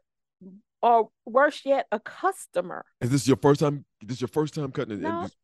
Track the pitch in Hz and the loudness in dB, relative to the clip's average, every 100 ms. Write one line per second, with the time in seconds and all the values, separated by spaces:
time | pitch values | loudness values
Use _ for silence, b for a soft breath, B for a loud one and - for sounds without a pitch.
0 | _ _ _ _ 190 196 _ - 233 233 | _ _ _ _ -20 -20 _ -2 4 4
1 | 220 _ - 233 294 294 269 277 - 208 | 2 _ -2 2 2 2 -2 0 0 -6
2 | - - 370 - - - 175 - - - | -8 -4 -4 -4 -8 -6 -6 -10 -14 -6
3 | 120 139 107 131 143 147 151 143 - _ | -2 0 2 4 4 4 2 -2 -10 _
4 | 104 120 123 151 151 160 139 143 123 104 | -12 -8 -4 -2 -4 -4 -8 -8 -8 -6
5 | 320 339 359 _ | -6 -6 -8 _